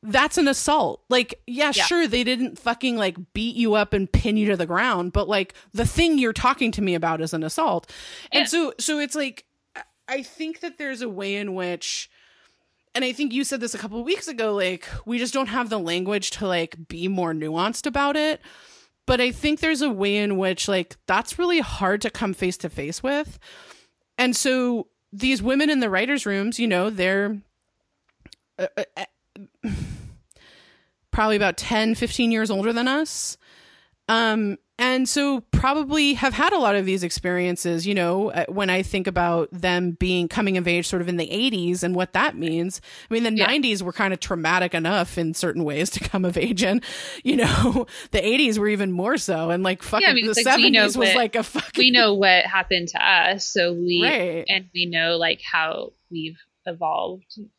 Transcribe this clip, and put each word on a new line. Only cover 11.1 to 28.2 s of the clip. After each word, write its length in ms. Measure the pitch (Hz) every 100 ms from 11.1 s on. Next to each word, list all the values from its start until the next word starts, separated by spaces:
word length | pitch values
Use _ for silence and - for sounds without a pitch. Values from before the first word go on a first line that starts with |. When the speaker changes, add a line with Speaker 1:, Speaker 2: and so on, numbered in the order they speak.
| 190 196 202
Speaker 1:
in 180 | 202
which, 560 | 185 180 175 - - - _ _ _ _ _ _ _ _
and 80 | 247
I 80 | 254
think 200 | 247 285
you 120 | 240
said 160 | 277 269
this 140 | 233
a 40 | 240
couple 200 | 202 220
of 60 |
weeks 240 | 240 392 -
ago, 260 | 247 220
like, 320 | 202 185 180 - - -
we 120 | 240
just 140 | 240
don't 140 | 269 262
have 220 | 240 233
the 80 | 214
language 540 | 165 175 185 208 196
to, 140 | - 196
like, 300 | 175 165 165 165
be 200 | 165 185
more 240 | 190 170
nuanced 540 | 160 156 165 196 233 302
about 300 | 269 285 294
it. 240 | 302 311 - - - - _ _ -
But 140 | 254
I 120 | 247
think 260 | 240 294 302
there's 240 | 320 302
a 80 | 285
way 280 | 202 202 202
in 200 | 208 190
which, 300 | 185 180 -
like, 260 | 190 175 - -
that's 300 | 190 - -
really 220 | 349 339
hard 420 | 240 - 190 208
to 80 | 220
come 220 | - 214
face 240 | 185 185 180
to 100 | 170
face 340 | - 143 170
with. 380 | 262 285 302 - - - - - _ _ _ -
And 200 | 254 240
so 500 | 277 254 247 233 - _ _
these 300 | 202 254 254
women 260 | 208 269 302
in 120 | 285
the 100 | 233
writers' 360 | 190 240 285 208
rooms, 340 | 196 208 233
you 80 | 233
know, 220 | 180 196
they're, 500 | 208 185 196 202 208 - _ _ _ _ _ _ _